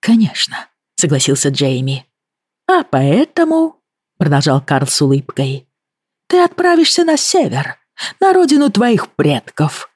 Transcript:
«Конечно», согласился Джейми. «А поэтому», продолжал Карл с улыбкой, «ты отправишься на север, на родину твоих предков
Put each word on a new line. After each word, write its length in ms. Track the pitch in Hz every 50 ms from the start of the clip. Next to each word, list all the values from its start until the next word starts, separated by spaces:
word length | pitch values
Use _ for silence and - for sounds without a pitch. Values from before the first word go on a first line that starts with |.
«Конечно», 640 | - - 226 233 220 160 - - - - - - - _ _ _ _ _ _
согласился 540 | - - 160 147 139 - - 139 139 - 143
Джейми. 560 | 135 - 143 135 131 123 131 135 135 135 - _ _ _ _ _ _ _ _ _ _ _ _ -
«А 140 | 370 359 277
поэтому», 960 | - - 135 135 139 143 214 302 - _ - 330 320 320 320 320 320 - _ _ _ _ _ _ _ _
продолжал 440 | _ 175 151 143 139 139 156 135 135
Карл 260 | 135 - 151 135 143
с 160 | 135 - - 147
улыбкой, 640 | 135 139 139 135 - - - 135 135 135 135 - _ _ _ _ _ _ _ _ _ _ _ _ _
«ты 160 | - 359 349
отправишься 580 | 349 - - 359 359 349 330 330 - - - 349
на 140 | 330 311
север, 600 | 294 - - - 381 302 196 - 131 143 - - _ _ _ _ - - - - _
на 120 | - 392 370
родину 380 | 370 359 285 285 285 285 285
твоих 380 | 196 202 240 247 233 190 - -
предков 840 | _ - - 151 147 120 - - - - 151 151 - - - - _